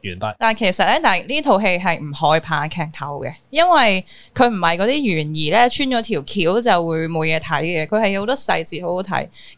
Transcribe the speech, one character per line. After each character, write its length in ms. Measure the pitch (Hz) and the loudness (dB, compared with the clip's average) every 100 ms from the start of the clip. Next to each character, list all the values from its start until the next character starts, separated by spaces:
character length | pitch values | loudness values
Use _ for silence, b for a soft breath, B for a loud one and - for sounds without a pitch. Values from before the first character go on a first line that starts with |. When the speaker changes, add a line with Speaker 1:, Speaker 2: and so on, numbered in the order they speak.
Speaker 1:
完 160 | 101 90 | -8 -6
畢。 160 | - - | -6 -2
Speaker 2:
但 160 | 226 | -2
係 60 | 220 | 0
其 120 | 202 | 0
實 140 | 185 180 | 0 2
呢， 140 | 285 | 2
但 160 | 277 180 | 2 0
係 80 | - | -2
呢 160 | 294 | -2
套 180 | 294 208 | 2 2
戲 60 | 208 | 2
係 340 | 175 185 160 | 0 0 -2
唔 140 | 151 | -6
害 260 | 143 151 160 | -2 2 2
怕 280 | 160 151 156 | 0 -4 -4
劇 140 | 170 156 151 | -6 -8 -8
透 240 | 143 143 | -10 -8
嘅， 100 | 131 - _ | -10 -12 _
因 180 | 285 359 | 0 4
為 380 | 320 226 185 B B B - | 6 4 2 B B B 2
佢 120 | 240 | 2
唔 80 | 202 | 2
係 180 | 165 175 | 0 2
嗰 60 | |
啲 60 | 214 | 0
懸 420 | 294 247 160 151 | 0 0 0 -2
疑 160 | 156 151 | -2 0
呢， 180 | 208 247 | 4 4
穿 220 | - 269 | 2 0
咗 120 | 240 | -2
條 180 | 226 170 | -2 -4
橋 400 | 135 202 165 214 | -4 -2 2 2
就 260 | 233 180 165 | 2 2 2
會 200 | 160 165 | -2 -2
冇 180 | 165 160 | -2 0
嘢 140 | 160 | 0
睇 220 | 165 151 | 0 -2
嘅， 240 | 160 170 156 | -2 -2 -2
佢 120 | 214 | 0
係 60 | 208 | 0
有 100 | 196 | 0
好 40 | 214 | -2
多 80 | 269 | -2
細 280 | - 170 | -2 -2
節 220 | 170 170 175 | -4 -6 -4
好 80 | |
好 80 | 180 | -4
睇。 260 | 190 151 - B B | -4 -4 -4 B B